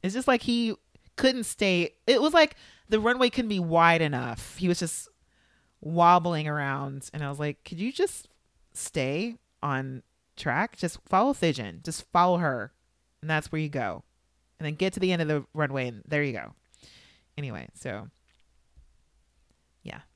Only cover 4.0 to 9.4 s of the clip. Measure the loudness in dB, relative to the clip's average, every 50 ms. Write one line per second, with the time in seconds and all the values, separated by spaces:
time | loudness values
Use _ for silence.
4 | 2 0 -2 -2 -4 -6 -8 -10 -12 -14 -10 -2 0 0 0 0 0 -6 -6 -8
5 | -10 -14 _ _ _ _ _ _ _ _ _ _ _ _ _ _ -10 -4 2 4
6 | 8 8 8 6 6 2 -2 -2 -2 -2 -4 -2 -2 -2 -4 -4 -4 -6 -8 -10
7 | -14 -12 -10 -8 -8 -6 -6 -4 -4 -6 -6 _ _ -14 -10 -6 -6 -6 -2 -2
8 | -2 -2 -2 -6 -14 _ _ _ _ _ _ _ _ _ _ -12 -12 -6 _ -2
9 | -2 -2 -2 -4 -4 -6 -8 -12